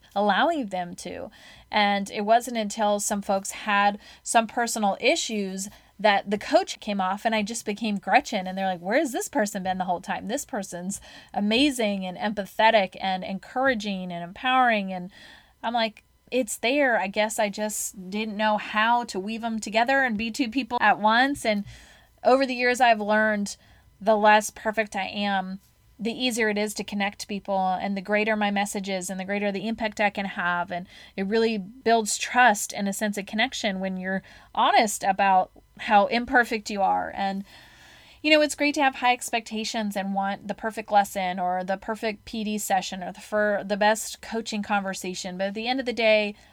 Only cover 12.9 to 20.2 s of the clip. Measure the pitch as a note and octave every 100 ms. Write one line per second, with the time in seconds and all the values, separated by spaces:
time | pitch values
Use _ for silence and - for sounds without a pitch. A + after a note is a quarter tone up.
12.9 | - F#3+ F#3 F#3 F#3+ - B3+ C4+ A#3 G#3
13.9 | F#3+ F#3 E3+ E3+ F#3+ B3+ C4 B3 G#3+ F#3+
14.9 | F#3 F3+ - - - _ _ A#3 A#3+ A3
15.9 | - _ _ - B3 A#3 - A#3 C#4+ C#4
16.9 | G#3+ F#3+ G#3+ G#3+ - G#3 G3 G#3+ G#3 -
17.9 | - F3+ G#3 A3 G3+ G#3+ G#3 - G#3+ A3+
18.9 | A#3+ A#3+ G3 G3 A3+ A#3 A3 G#3+ A3 A#3+
19.9 | C#4 C4 G#3